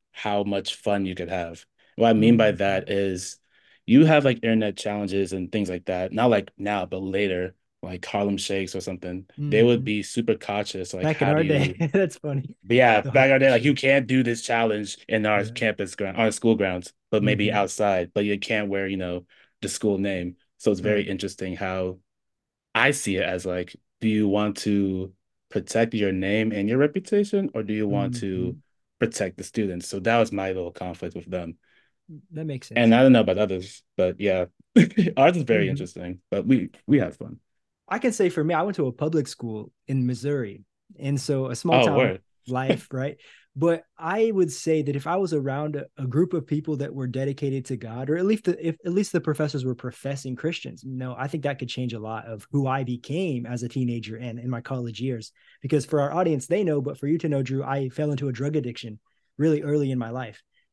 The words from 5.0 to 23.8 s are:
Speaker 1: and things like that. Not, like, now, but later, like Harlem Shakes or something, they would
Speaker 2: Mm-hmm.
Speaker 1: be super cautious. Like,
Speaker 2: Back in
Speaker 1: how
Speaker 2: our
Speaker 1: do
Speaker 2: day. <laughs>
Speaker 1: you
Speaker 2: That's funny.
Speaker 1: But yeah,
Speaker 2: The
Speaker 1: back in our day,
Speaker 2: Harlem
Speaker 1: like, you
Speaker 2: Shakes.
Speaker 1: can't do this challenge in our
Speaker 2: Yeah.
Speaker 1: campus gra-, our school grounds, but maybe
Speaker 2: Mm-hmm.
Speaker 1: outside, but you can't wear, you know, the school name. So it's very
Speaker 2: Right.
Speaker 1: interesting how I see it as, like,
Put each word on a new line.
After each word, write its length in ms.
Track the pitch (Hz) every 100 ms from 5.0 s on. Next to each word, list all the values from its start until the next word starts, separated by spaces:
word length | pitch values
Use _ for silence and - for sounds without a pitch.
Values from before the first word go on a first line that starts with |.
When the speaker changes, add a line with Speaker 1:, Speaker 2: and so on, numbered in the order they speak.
| 101 98 95
Speaker 1:
and 180 | 95 90
things 180 | 107 92
like 160 | 90 -
that. 260 | 90 92
Not, 140 | 110 123
like, 200 | 107 92 -
now, 280 | 101 101 92
but 120 | 92
later, 520 | 95 95 101 90 92 - _ _
like 220 | 92 90 -
Harlem 320 | 104 101 101
Shakes 360 | - 98 92
or 60 | 95
something, 460 | - 90 92 90 95 -
they 260 | 147 107
would 180 | 120 117
Speaker 2:
Mm-hmm. 40 |
Speaker 1:
be 180 | 127 104
super 320 | 95 - 117 107
cautious. 580 | - 104 101 98 90
Like, 80 | 92
Speaker 2:
Back 180 | 151 156
in 60 | -
Speaker 1:
how 60 |
Speaker 2:
our 80 | 151
Speaker 1:
do 60 | 156
Speaker 2:
day. 280 | 143 139 -
<laughs> 40 |
Speaker 1:
you 80 | 160
Speaker 2:
That's 280 | 196 185 -
funny. 400 | 151 139 131 -
Speaker 1:
But 120 | 95 120
yeah, 240 | 123 107
Speaker 2:
The 80 | 131
Speaker 1:
back 160 | 135 135
in 60 |
our 60 | 135
day, 80 | 135
Speaker 2:
Harlem 140 | 120
Speaker 1:
like, 40 |
you 80 | 135
Speaker 2:
Shakes. 80 | 139
Speaker 1:
can't 240 | 135 139 117
do 160 | 131
this 200 | 120 117
challenge 560 | - 117 113 107 101 - -
in 180 | 110 107
our 160 | 104
Speaker 2:
Yeah. 80 | 110
Speaker 1:
campus 440 | 120 113 104 95
gra-, 180 | - 98 98
our 140 | 110
school 240 | 107 117 113
grounds, 360 | 95 90 - _ -
but 120 | 107
maybe 240 | 104 104 104
Speaker 2:
Mm-hmm. 80 | 101
Speaker 1:
outside, 540 | 95 - 104 92 90
but 100 | 107
you 140 | 104 101
can't 300 | - 110 101
wear, 160 | 98 95
you 100 | 98
know, 300 | 90 90 87 _ _ _
the 80 | 95
school 300 | - 107 98
name. 380 | 98 92 90 87 _ _
So 120 | 113
it's 100 | 95
very 200 | 104 104
Speaker 2:
Right. 80 | 98
Speaker 1:
interesting 480 | 95 98 - 95 85
how 420 | 95 92 92 92 _ _ _ _ _ _ _
I 160 | 113 131
see 240 | 143 - 92
it 80 |
as, 200 | 85 90
like, 320 | 92 90 87 -